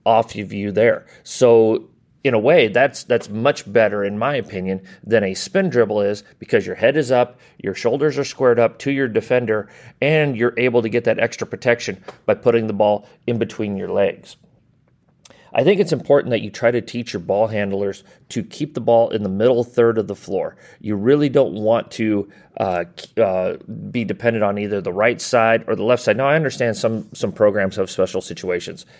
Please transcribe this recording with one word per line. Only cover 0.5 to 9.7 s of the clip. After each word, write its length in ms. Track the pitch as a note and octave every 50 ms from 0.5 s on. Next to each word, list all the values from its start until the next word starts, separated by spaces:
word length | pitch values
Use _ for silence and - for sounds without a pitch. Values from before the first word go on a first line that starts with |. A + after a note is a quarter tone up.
| G#2+
you 200 | G2+ G2+ G#2 F#2+
there. 340 | G#2 A2+ A#2+ - - - - - - _
So 680 | - - - C3 A#2+ A#2 A2+ A2+ A2 A2 - - - _ _ _ _ _ _ -
in 100 | C#3 A#2+
a 40 | A2
way, 300 | G#2+ C3+ E3 F3 B2+ A2
that's, 340 | F#2+ A#2+ C3 C#3 - - -
that's 260 | - B2 A#2 - -
much 420 | G#2 A2 A#2 C#3+ C#3+ - - G2+ G2+
better, 320 | A#2 A2 G#2 G#2 G#2 G2+
in 120 | G2+ G2+
my 200 | G#2 A2+ C3+ C#3+
opinion, 440 | - G#2 - G#2 F#2+ F#2 F#2 F#2+ F#2 - - - - -
than 200 | G#2 A2 A2 G2+
a 100 | F#2+ F#2+
spin 340 | - - - - G3 G3 F3+
dribble 320 | B2 B2 A2+ G2+ G#2+ G#2+ G2+
is 200 | G2+ G#2 G#2 - - _ _
because 260 | - - - A2 F#2+
your 120 | F#2 F#2
head 200 | - - A#2+ C#3
is 140 | D3+ D3 A#2+
up, 300 | C3 B2 B2 A#2+ - _ _ _ _ -
your 160 | - G2+ F#2
shoulders 420 | - - A#2+ A#2 C#3+ C#3+ D#3 C3+
are 60 | C3+ C#3
squared 380 | - - - C#3 B2+ A#2 A2+
up 180 | A#2 A2 - -
to 140 | - C#3 C#3
your 160 | C#3 C#3 B2
defender, 600 | G#2 A2+ G#2+ - B2+ B2+ B2 A2 A2 G#2+ G2+ -